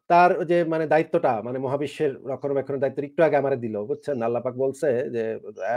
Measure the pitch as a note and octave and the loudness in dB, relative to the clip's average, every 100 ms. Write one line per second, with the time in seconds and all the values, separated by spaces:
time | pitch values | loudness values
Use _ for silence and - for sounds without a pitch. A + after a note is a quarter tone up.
0 | - F3 F3+ E3 E3 F3 D#3+ D#3+ D#3 D3+ | 2 6 6 4 2 2 2 0 2 2
1 | E3 E3+ D3+ A2 A2 B2+ C3 C#3 C#3+ - | 2 2 2 0 -4 -6 -4 -2 -4 -2
2 | D3+ C3 - C3 C#3+ C#3 C3 C#3 C3+ C3+ | -4 -4 -8 -6 -4 -2 -4 -2 -2 -4
3 | C#3+ D#3 D#3+ C#3+ C3+ C3+ A#2 G#2 G#2+ D3 | -4 2 4 4 2 -2 -2 -4 -6 -6
4 | - C3+ A2+ A#2+ B2 B2 C3+ C3+ D#3 A#2+ | -4 -2 -2 -2 -4 -2 -2 0 0 0
5 | D3 A#2+ A2+ A2 G#2 G2+ F#2+ | -2 -4 -4 -6 -12 -8 -4